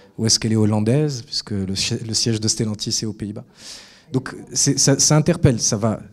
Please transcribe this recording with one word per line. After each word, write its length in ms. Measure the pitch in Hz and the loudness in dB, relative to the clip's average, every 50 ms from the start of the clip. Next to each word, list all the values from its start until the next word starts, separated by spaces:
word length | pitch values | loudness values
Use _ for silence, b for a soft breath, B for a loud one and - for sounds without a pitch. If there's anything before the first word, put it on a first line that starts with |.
| B B B - | B B B -2
ou 80 | 110 | 0
est-ce 120 | 110 - - | 2 2 2
qu'elle 140 | - 113 113 | 2 2 2
est 40 | |
hollandaise ? 680 | 110 107 104 110 107 107 110 123 147 156 151 139 120 113 | 4 4 4 4 2 2 2 2 2 2 0 -2 -6 -10
Puisque 300 | - - - - - 104 | -10 -10 -10 -8 -6 -4
le 220 | 98 95 92 95 | -4 -4 -4 -4
si-, 300 | 95 - - 117 113 - | -4 -2 -4 -4 -4 -4
le 80 | 113 110 | -4 -4
siège 240 | - - 120 113 107 | -2 0 0 0 0
de 100 | 107 107 | 0 -2
Stellantis 500 | - - 117 107 107 104 - 117 107 - - | -2 -2 -2 -4 -4 -6 -6 -4 -4 -4 -4
est 40 | |
aux 80 | 110 101 | -6 -6
Pays-Bas. 320 | - 110 101 107 113 - B B B B B B B B B B B B - - | -8 -8 -10 -10 -10 -14 B B B B B B B B B B B B -6 -4
Donc 240 | 127 - - - 90 - - - | -4 -4 -4 -10 -14 -14 -8 -4
c'est, 260 | 127 - 143 135 135 | 0 0 2 2 2
ça, 220 | - - 135 139 | 4 4 4 4
ça 160 | - - 151 | 4 4 4
interpelle, 440 | 156 143 175 170 170 - 147 120 110 | 4 4 2 2 4 4 2 2 2
ça 160 | - - - | 0 -2 0
va. 240 | 101 110 113 101 - - - | 0 0 0 -2 -2 -6 -14